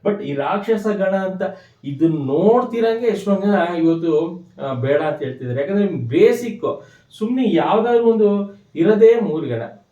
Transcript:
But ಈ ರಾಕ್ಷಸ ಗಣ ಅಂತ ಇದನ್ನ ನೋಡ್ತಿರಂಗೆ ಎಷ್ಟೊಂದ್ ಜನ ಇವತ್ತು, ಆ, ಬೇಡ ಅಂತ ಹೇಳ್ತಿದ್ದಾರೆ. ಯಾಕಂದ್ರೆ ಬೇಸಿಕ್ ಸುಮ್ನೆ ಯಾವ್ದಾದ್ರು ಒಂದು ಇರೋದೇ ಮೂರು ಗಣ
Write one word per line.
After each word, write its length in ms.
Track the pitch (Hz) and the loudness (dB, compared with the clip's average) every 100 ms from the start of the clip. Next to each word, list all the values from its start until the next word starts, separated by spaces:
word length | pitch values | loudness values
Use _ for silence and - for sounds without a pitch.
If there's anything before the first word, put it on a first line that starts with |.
| - | -4
But 180 | - | -4
ಈ 100 | 139 | -6
ರಾಕ್ಷಸ 540 | 139 156 202 220 214 208 | -6 -4 -4 -2 -2 -2
ಗಣ 280 | 190 190 190 | -2 -2 -2
ಅಂತ 260 | 190 185 190 - - _ | -4 -6 -8 -10 -20 _
ಇದನ್ನ 320 | 139 135 165 151 | -12 -2 0 0
ನೋಡ್ತಿರಂಗೆ 920 | 131 147 196 240 247 233 226 226 240 | -2 2 4 4 2 -2 -2 0 -2
ಎಷ್ಟೊಂದ್ 340 | 190 202 196 | -2 -2 0
ಜನ 340 | 202 196 170 170 | 2 0 0 0
ಇವತ್ತು, 720 | 165 165 165 151 170 - - - | 0 2 0 0 -2 -8 -18 -10
ಆ, 120 | 139 | -8
ಬೇಡ 280 | 123 131 147 | -4 0 0
ಅಂತ 220 | 156 - | 0 -4
ಹೇಳ್ತಿದ್ದಾರೆ. 380 | 135 123 127 127 | -8 -8 -8 -4
ಯಾಕಂದ್ರೆ 260 | 143 202 196 | -2 0 0
ಬೇಸಿಕ್ 960 | 139 117 151 226 240 240 196 131 - - _ _ - | -2 -2 4 4 4 -4 -6 -6 -6 -12 _ _ -8
ಸುಮ್ನೆ 260 | 214 254 233 165 | -4 0 2 2
ಯಾವ್ದಾದ್ರು 500 | 180 208 233 233 233 | 2 0 2 2 4
ಒಂದು 540 | 220 208 202 202 - _ 147 | 4 2 0 -4 -12 _ 0
ಇರೋದೇ 440 | 170 214 226 233 | 2 6 6 6
ಮೂರು 280 | 185 151 135 | 0 -4 -4
ಗಣ 140 | 113 117 - _ | -6 -8 -14 _